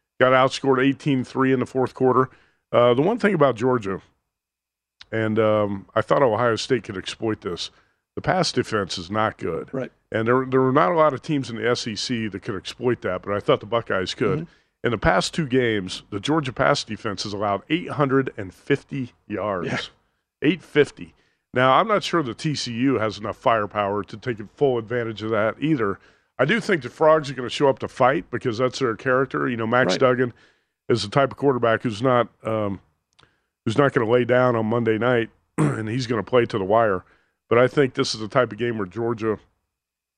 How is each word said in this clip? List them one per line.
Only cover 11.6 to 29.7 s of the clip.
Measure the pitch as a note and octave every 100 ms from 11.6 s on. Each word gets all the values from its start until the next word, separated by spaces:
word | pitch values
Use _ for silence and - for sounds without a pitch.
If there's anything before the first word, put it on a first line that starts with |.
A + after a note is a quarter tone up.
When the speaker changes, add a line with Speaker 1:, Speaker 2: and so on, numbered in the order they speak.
| A2+
Speaker 1:
S | A#2+ A#2
E | G2+
C | - A#2+ A2
that | F#2+
could | -
exploit | F#2+ - - B2 A#2
that, | G2+ F2+
but | F#2+
I | G2+
thought | D3+ B2
the | G#2
Buckeyes | A#2 - F#2+ F#2
could. | - A2+ F2+
Speaker 2:
Mm-hmm. | E2+ _ _ _
Speaker 1:
In | -
the | A2
past | E3 F#3 -
two | - C#3+
games, | B2+ A#2+ G#2+ F2+ - -
the | G2+
Georgia | C3 D#3+ C3
pass | A2+ C#3 C#3+
defense | - G#2 A2 F#2+
has | G#2+
allowed | G2 G#2 G2 -
eight | E3 -
hundred | C3+ C#3 C3+ C3 -
and | F#2+
fifty | - - C#3 - C#3+ A#2+ _ -
yards. | G2+ G#2 F#2 D#2+
Speaker 2:
Yeah. | - - _ _ _ _ _
Speaker 1:
Eight | D3+ F3+
fifty. | - D3 C3+ - F2 _ _ _ _
Now, | B2 C3 C#3
I'm | B2
not | G#2+
sure | - E3+
the | C3
T | G#2 D#3
C | C3+ -
U | A#2 C3+ A2+
has | G#2+ G2+
enough | G#2+ F#2
firepower | C3 A2+ G#2 G#2+ G2 G2+
to | G2 G#2+
take | B2+ A2+ G2+
full | - C#3+ A#2+
advantage | A2 B2 A2+ G#2
of | A2
that | A2 G#2+ -
either. | D3+ D3 G2+ F#2 _ _ _ -
I | C3
do | A3+
think | - F3
the | A#2+
Frogs | - D#3 D#3+ C#3
are |
gonna | C3 A#2+
show | - C#3+
up | B2
to | G#2
fight | - B2+ D#3 -
because | B2 B2+ A2
that's | B2+ -
their | B2+ G#2
character. | C3+ B2+ C3 D3 C#3
You | A2+
know, |
Max | A2+